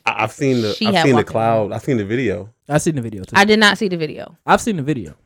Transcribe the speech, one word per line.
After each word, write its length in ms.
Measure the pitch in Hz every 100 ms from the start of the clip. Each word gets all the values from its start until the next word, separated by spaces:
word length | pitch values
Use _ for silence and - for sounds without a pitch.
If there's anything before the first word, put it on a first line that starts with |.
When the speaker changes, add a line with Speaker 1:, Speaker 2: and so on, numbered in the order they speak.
| -
Speaker 1:
I, 180 | 107
I've 80 | 110
seen 300 | - 139 127
the, 120 | 110
Speaker 2:
she 120 | - 214
Speaker 1:
I've 60 | 190
Speaker 2:
had 80 |
Speaker 1:
seen 80 | 151
the 40 | 120
Speaker 2:
walked 120 | 101
in." 20 |
Speaker 1:
cloud. 400 | 113 113 113 104
I've 120 | 107
seen 140 | - 123
the 80 | 101
video. 440 | 117 120 92 101 _ -
Speaker 3:
I've 120 | 147
seen 140 | 170 156
the 60 |
video, 220 | 113 107
too. 120 | 92 196
Speaker 2:
I 100 | 202
did 120 | 214
not 180 | 208 185
see 80 | 208
the 100 | 175
video. 400 | 156 165 - - -
Speaker 3:
I've 160 | 196
seen 140 | - 190
the 60 |
video. 320 | 135 143 82 -